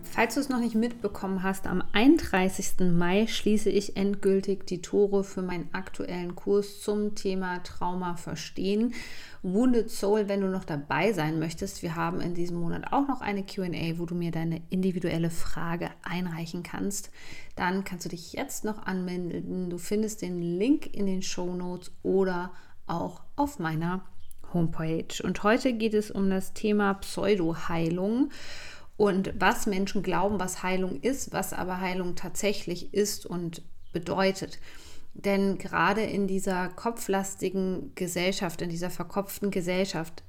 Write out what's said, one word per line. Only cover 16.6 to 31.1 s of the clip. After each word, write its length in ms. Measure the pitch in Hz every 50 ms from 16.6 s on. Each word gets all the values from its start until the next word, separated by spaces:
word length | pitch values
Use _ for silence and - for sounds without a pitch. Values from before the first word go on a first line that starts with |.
| 175
kannst. 480 | - - - 190 196 196 - - - - - - - - - - - - -
Dann 260 | 190 180 185 190 196
kannst 220 | - 185 175 -
du 40 | 175
dich 220 | 175 170 - -
jetzt 320 | - - 277 277 - - -
noch 200 | 214 214 214 -
anmelden. 840 | - 185 185 180 180 180 180 180 170 180 175 170 175 180 185 185 175
Du 80 | 175 175
findest 440 | - - 214 208 220 214 214 -
den 200 | - 180 180 175
Link 540 | 170 170 170 180 202 254 294 302 - - -
in 120 | - 202 196
den 160 | 190 185 185
Shownotes 680 | - - - 180 180 180 180 180 180 180 175 175 - - - -
oder 500 | 185 185 190 196 190 180 175 175 185 - - - - - - - -
auch 320 | 160 170 180 180 180 - - - -
auf 240 | - 285 285 - -
meiner 460 | 175 160 160 156 165 170 180 190 - - - - - - - - - - -
Homepage. 680 | 180 165 160 - - 160 160 160 165 - - - - -
Und 200 | - 180 - -
heute 300 | 208 220 262 - 262 240
geht 200 | 220 220 226 214
es 160 | 214 208 208
um 200 | - 202 196 196
das 240 | 190 190 190 - -
Thema 400 | - - 208 208 208 202 196 196
Pseudoheilung 1400 | 196 - - - - 185 196 208 196 170 160 165 165 - - 170 165 165 165 170 180 185 202 226 247 294 294 - - - - - - - - - - - - - -
und 360 | 208 202 185 190 190 - - -
was 280 | 185 190 - - -
Menschen 380 | 226 196 190 196 196 - 202 170
glauben, 360 | 190 175 165 180 202 214 196
was 240 | 185 185 185 - -
Heilung 380 | 185 185 185 190 185 190 -
ist, 320 | - 233